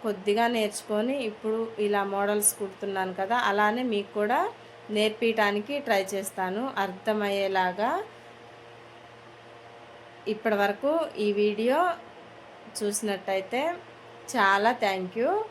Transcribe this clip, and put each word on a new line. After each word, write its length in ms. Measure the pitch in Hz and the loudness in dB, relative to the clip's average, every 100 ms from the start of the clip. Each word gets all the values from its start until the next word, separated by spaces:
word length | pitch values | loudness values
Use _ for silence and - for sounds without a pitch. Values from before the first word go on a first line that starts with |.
కొద్దిగా 420 | 226 202 190 208 233 240 | -2 -2 0 2 2 2
నేర్చుకొని 600 | 214 208 - 208 233 277 226 | 0 -2 -4 -2 0 -2 -4
ఇప్పుడు 320 | 214 220 220 226 - 208 | -4 -4 -2 -2 -2 2
ఇలా 160 | 202 196 | 2 0
మోడల్స్ 380 | 196 202 208 202 - | 0 2 2 0 0
కుడుతున్నాను 540 | 196 - 202 190 185 185 | -8 -6 -6 -2 -4 -2
కదా, 160 | 196 240 214 | -2 0 2
అలానే 340 | 202 208 233 254 | 4 2 2 0
మీకు 180 | 202 202 208 | -2 -2 -2
కూడా 200 | 208 269 392 - - - - 214 | 0 2 0 -4 -20 -20 -4 2
నేర్పించడానికి 760 | 214 214 233 220 208 208 208 285 277 | 2 2 0 4 2 2 -2 -6 0
ట్రై 160 | 202 190 | 0 2
చేస్తాను 480 | 196 196 - 185 196 262 - | -4 -6 -4 -4 -2 -4 -2
అర్థమయ్యేలాగా. 1040 | 196 185 - 214 202 196 196 190 185 180 226 339 440 - - - - - - - - - - - - - - - - - - - - - - | -4 -2 -2 0 0 0 2 2 2 2 0 0 -6 -14 -20 -20 -20 -20 -20 -20 -20 -20 -20 -20 -20 -20 -20 -20 -20 -20 -20 -20 -20 -12 -6
ఇప్పటి 240 | 214 226 208 | -4 0 2
వరకు 300 | 202 202 269 320 320 - 208 | 2 2 0 0 -2 -2 0
ఈ 20 | 202 | 4
వీడియో 380 | 208 208 233 285 359 339 - - - - - - - - | 2 2 2 4 2 0 -10 -20 -20 -20 -20 -20 -14 -6
చూసినట్టయితే 840 | 208 202 214 196 190 190 190 240 311 349 - - - - - | -4 -2 -2 -4 -2 -2 -2 -2 -2 -4 -12 -20 -20 -20 -4
చాలా 380 | 254 196 202 214 233 | 2 4 6 4 4
థ్యాంక్ 300 | 208 190 185 226 | 0 0 -2 0
యూ. 100 | 262 403 440 | 2 0 -2